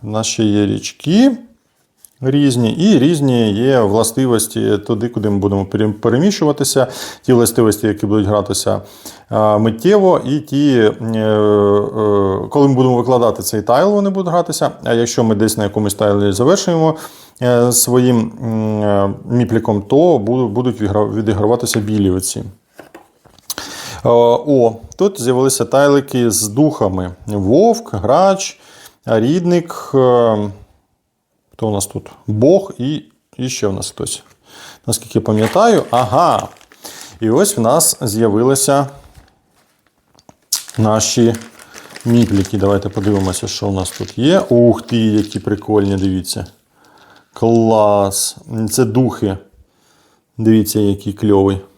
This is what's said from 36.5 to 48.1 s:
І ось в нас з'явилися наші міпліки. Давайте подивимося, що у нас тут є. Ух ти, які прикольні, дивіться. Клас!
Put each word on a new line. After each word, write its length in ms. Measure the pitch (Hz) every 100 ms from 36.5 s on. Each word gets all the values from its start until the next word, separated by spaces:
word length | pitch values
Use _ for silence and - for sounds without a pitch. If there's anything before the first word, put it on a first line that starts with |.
| - _ _ - - - -
І 100 | 110
ось 260 | 123 202 -
в 40 |
нас 360 | 113 147 160 -
з'явилися 840 | 120 104 113 104 123 135 - 139 139 - - - _ _ _ _ _ _ _ _ _ _ _ _ _ - - -
наші 560 | 110 110 107 - 117 113 - - - - - -
міпліки. 540 | 120 117 110 98 92 104
Давайте 300 | 98 101 95
подивимося, 600 | 98 101 101 95 90 104
що 200 | - 104
у 40 |
нас 180 | 98 92
тут 280 | - - -
є. 220 | 131 190
Ух 420 | 185 120 120 110
ти, 140 | - 117
які 440 | 110 107 107 104
прикольні, 560 | - 104 - 107 101 98
дивіться. 500 | 98 92 90 - 98 _ _ _ _ _ _ - _
Клас! 1040 | - 113 117 113 110 104 104 98